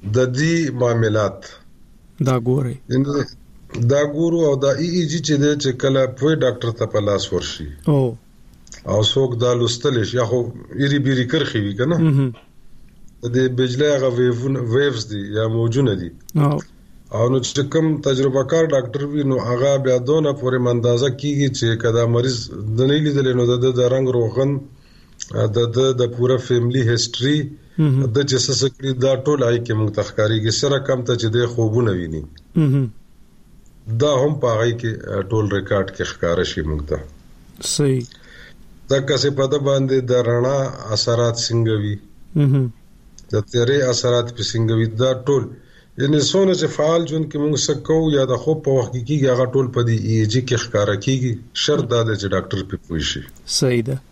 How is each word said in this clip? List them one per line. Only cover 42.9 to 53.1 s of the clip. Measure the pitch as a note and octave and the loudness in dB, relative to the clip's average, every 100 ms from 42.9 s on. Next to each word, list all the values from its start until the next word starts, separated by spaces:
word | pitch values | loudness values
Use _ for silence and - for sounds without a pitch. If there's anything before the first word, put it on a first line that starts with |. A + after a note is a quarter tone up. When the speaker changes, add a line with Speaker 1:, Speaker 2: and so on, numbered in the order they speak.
| - - - - | -20 -20 -20 -4
Speaker 1:
د | G#2 G2+ | -2 0
تیرې | A#2+ A#2+ C#3 B2+ | 0 2 2 2
اثرات | A#2+ B2+ A#2+ A#2+ A#2+ | 0 0 0 -2 -6
پې | G#2 | -6
څنګه | A2+ A2+ A2+ | -2 0 2
وي، | A2+ G#2+ | 0 0
دا | C3 A#2 A#2 | 0 0 0
ټول، | C#3 C3 - - - - - | 0 0 -12 -20 -20 -20 -4
یعنې | C#3 D3+ - | 0 2 2
څونه | F#3+ F#3+ E3+ | 2 2 2
چې | D3+ - | -2 0
فعال | D3+ E3+ E3 | 2 2 0
ژوند | D#3+ D3+ | -4 -4
کې | D3+ | -2
موږ | D3 C#3+ - | -2 0 -2
څه | D3 - | -4 0
کوو | D#3+ D#3+ C#3+ | 2 2 2
یا | C3 | 2
د | A#2+ | 0
خوب | - D#3 D3 | 0 -2 2
په | C3+ | 2
وخت | G#2 | 0
کې | B2 A#2 | -4 -2
کېږي، | D3+ C3+ | 2 2
هغه | B2 B2 | 2 2
ټول | C#3 C3 B2+ | 0 0 0
په | A#2 | 0
دې | A2+ G#2 | 0 2
ای | A2 | 2
ای | G#2+ | 2
جی | B2 B2+ | 0 0
کې | A#2 | -4
ښکاره | - G#2+ G#2 G#2 A#2+ | -2 -2 0 0 0
کېږي. | C3 B2+ A2+ - - | 0 -2 -4 -8 -4
شرط | - D3 A2+ | 0 0 0
دا | A#2 A2 | 0 0
دی | G#2 | -2
چې | G2 F#2+ | -2 -2
ډاکټر | F#2 G2 F#2 | -2 -6 -6
پې | F2 | -10
پوه | - E2 | -6 -6
شي. | D2 | -4